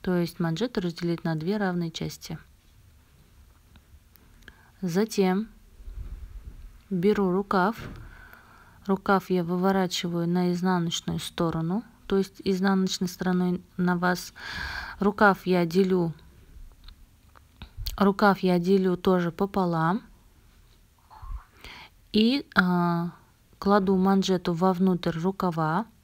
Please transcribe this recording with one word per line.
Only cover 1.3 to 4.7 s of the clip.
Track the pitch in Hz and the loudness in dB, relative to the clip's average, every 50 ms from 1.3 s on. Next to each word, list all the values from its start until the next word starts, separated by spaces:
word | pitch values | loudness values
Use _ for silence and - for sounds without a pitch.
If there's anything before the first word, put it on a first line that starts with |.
| 160 | -4
две | 156 156 175 208 | -4 -2 -4 -2
равные | 214 202 185 175 175 170 165 | -2 -2 -2 -2 -2 -4 -4
части. | - - 160 156 - - - - 170 151 - - - _ _ _ _ - - - - - _ _ - _ - _ - - - - - _ _ _ - - _ _ - - _ _ _ - - - - - - - - _ - - | -6 -8 -8 -8 -10 -12 -14 -14 -14 -14 -14 -20 -20 _ _ _ _ -20 -20 -20 -20 -20 _ _ -20 _ -20 _ -20 -20 -20 -20 -20 _ _ _ -20 -20 _ _ -20 -20 _ _ _ -20 -20 -20 -20 -20 -20 -20 -20 _ -20 -20